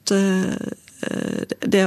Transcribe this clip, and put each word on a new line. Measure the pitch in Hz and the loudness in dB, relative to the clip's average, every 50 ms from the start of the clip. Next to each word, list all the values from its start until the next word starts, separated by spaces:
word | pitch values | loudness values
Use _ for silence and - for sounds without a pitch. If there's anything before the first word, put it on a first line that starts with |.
| _ - | _ 0
eh, | 202 196 196 196 190 185 190 - - - - - - - _ - - - - - - - - 50 - - - - - - | 2 2 4 2 2 0 0 -2 -4 -6 -6 -8 -10 -12 _ -20 -12 -8 -8 -6 -4 -4 -4 -4 -4 -4 -4 -6 -6 -6
det | - 262 196 196 190 | -2 2 4 4 4